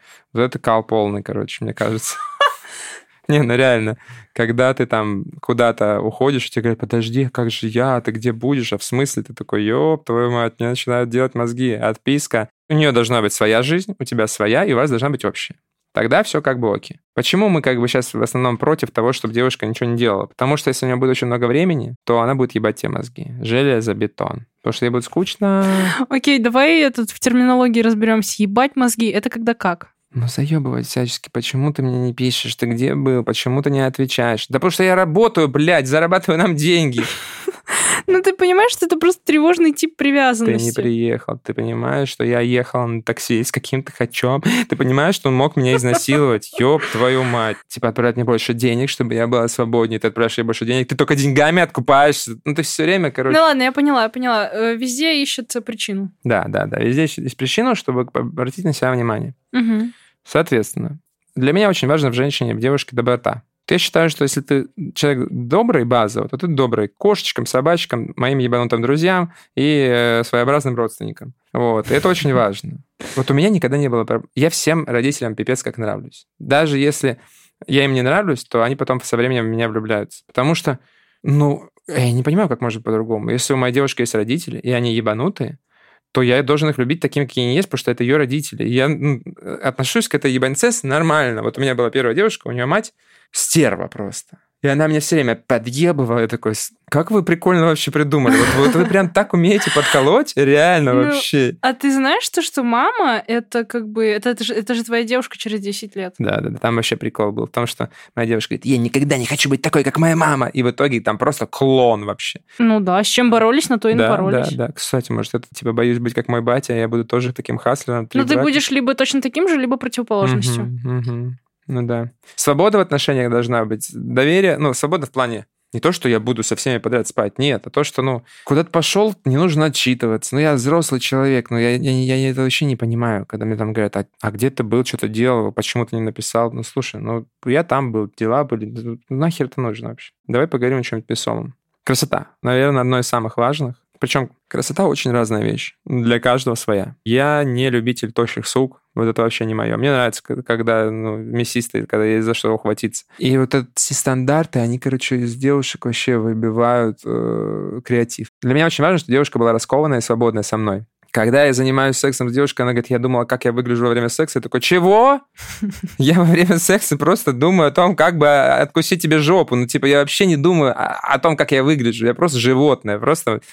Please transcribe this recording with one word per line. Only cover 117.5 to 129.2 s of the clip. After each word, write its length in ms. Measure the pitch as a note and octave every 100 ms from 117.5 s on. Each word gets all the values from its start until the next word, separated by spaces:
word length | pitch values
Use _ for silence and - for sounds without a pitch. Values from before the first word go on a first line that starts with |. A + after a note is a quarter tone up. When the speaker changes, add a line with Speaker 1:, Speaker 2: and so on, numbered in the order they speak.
| A#2+
Speaker 1:
хаслером, 440 | A#2+ C#3 - A#2+
Speaker 2:
Ну, 40 | A2+
ты 120 | C4
Speaker 1:
трибраком. 240 | C4 D4
Speaker 2:
будешь 280 | D4 C#4+ -
либо 240 | C#4 B3 C4+
точно 260 | C4 C#4
таким 260 | B3+ D4 F#4
же, 100 | D4+
либо 200 | B3+ C4
противоположностью. 880 | B3 B3 A#3 G#3 G3 B2 B2 A#2+
Speaker 1:
Мгм, 340 | A#2+ B2 B2 B2
мгм. 420 | A#2+ A#2+ B2 B2 _ _ -
Ну 140 | B2+
да. 300 | A#2+ A#2+ A#2+ - _ -
Свобода 420 | - C#3+ G3+ G3+
в 40 |
отношениях 500 | F3+ C#3+ - C3+ A#2+
должна 340 | A#2 A#2+ A#2 A2
быть. 240 | A2 -
Доверие, 680 | A#2 A#2 B2 C#3+ F3+ F#3+ C#3+
ну, 160 | D3 B2
свобода 320 | D3 F3+ C3+
в 40 |
плане 360 | C3+ B2 A2 - _ _
не 60 | A#2
то, 120 | D#3+
что 160 | F3+ B2+
я 120 | A2
буду 240 | A2+ A#2
со 120 | A2 A2+
всеми 220 | C3+ A#2+
подряд 300 | A2 A#2+ A2
спать, 320 | - G#2 -
нет, 260 | C#3 A#2 -
а 40 |
то, 120 | -
что, 200 | D3 -
ну, 200 | C3 B2 - -
куда 200 | - C#3+
ты 60 | E3+
пошёл, 460 | E3+ D#3 G3 G#3+ G3